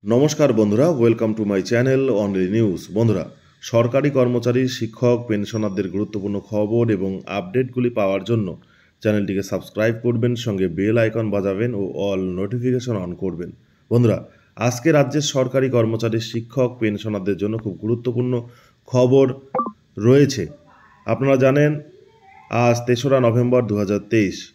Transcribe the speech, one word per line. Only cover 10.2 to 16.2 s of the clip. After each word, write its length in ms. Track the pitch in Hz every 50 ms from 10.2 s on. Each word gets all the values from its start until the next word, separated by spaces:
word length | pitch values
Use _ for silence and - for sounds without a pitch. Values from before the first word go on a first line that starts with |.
| 113 123 120
সঙ্গে 320 | 117 117 117 101 95 95 90
bell 280 | 82 85 98 107 110 117
icon 300 | 113 113 110 113 110 110
বাজাবেন 400 | 101 101 95 98 95 95 113 120 123
ও 100 | 101 98 87 - 71
all 240 | 95 101 98 95 95 92 90
notification 600 | 90 98 101 120 123 117 127 127 127 117 123 117
on 160 | 101 90 87 90
করবেন। 340 | - 98 95 87 82 87 - - _ _ _ _ _ _ _
বন্ধুরা, 260 | 113 120 120 113 98 82 - - _ _ _ _ _ -
আজকে 320 | 104 123 120 - - 165
রাজ্যের 340 | 156 147 143 127 - 151 147 - -
সরকারি 320 | 139 131 127 127 139 131 131
কর্মচারী, 500 | 123 120 113 110 113 110 117 113 110
শিক্ষক, 500 | 113